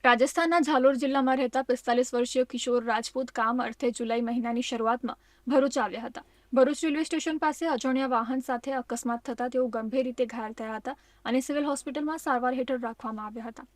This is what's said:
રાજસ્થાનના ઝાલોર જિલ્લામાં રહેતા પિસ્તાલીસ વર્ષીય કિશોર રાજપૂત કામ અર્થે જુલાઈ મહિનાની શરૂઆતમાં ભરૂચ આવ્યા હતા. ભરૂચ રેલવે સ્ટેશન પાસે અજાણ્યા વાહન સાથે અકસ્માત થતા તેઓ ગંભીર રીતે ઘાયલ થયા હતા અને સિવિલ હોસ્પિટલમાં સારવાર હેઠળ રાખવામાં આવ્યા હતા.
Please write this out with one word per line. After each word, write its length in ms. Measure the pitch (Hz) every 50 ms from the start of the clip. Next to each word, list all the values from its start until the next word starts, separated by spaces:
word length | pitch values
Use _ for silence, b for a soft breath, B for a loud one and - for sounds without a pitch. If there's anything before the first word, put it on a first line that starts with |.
| -
રાજસ્થાનના 560 | 247 240 220 254 302 - 339 330 330 339 349
ઝાલોર 340 | 285 294 302 262 254 269 277
જિલ્લામાં 420 | 240 294 269 277 277 262 254 262
રહેતા 260 | 262 262 247 - 262
પિસ્તાલીસ 520 | 269 - 277 247 - 247 240 240 254 - -
વર્ષીય 300 | 240 247 240 - 254 254
કિશોર 400 | _ - 240 - 254 240 247 226
રાજપૂત 460 | 233 220 226 226 - - 262 262 240
કામ 320 | _ - 220 226 240 254
અર્થે 280 | 233 226 226 _ - 240
જુલાઈ 300 | 233 - 233 226 233 233
મહિનાની 420 | 240 226 240 254 233 233 233 240
શરૂઆતમાં 540 | 254 - 254 233 226 226 247 247 - 226 - b b b b b b 247
ભરૂચ 300 | 277 269 269 277 - 269
આવ્યા 220 | 220 196 185 220
હતા. 240 | 226 254 240 - b b b b b b
ભરૂચ 240 | - 262 254 269 294 - -
રેલવે 180 | 320 285 302
સ્ટેશન 360 | 320 - 330 311 - 330 320 311
પાસે 280 | 330 302 294 - 330
અજાણ્યા 400 | 330 294 233 - 262 254 262 269
વાહન 340 | 254 254 226 233 226 262 262
સાથે 320 | 254 - 254 240 - 277
અકસ્માત 480 | 269 262 240 - 240 233 - 240 233 233
થતા 280 | _ - 240 - 247 247
તેઓ 180 | 247 254 254
ગંભીર 380 | 240 220 226 226 220 247 254 254
રીતે 220 | 254 240 - 254
ઘાયલ 260 | 233 233 240 - -
થયા 240 | 226 - 226 220 220
હતા 200 | - - 254 277 b b b b b b
અને 160 | 220 233 262
સિવિલ 240 | 254 - 285 294 294
હોસ્પિટલમાં 540 | 294 285 269 - 294 254 294 302 302 320 311
સારવાર 360 | - 311 262 240 247 247 262
હેઠળ 260 | 254 254 254 262 247
રાખવામાં 460 | 240 226 226 - - 220 220 214 214
આવ્યા 180 | 214 214 233 220
હતા. 220 | 226 226 - 254 _ _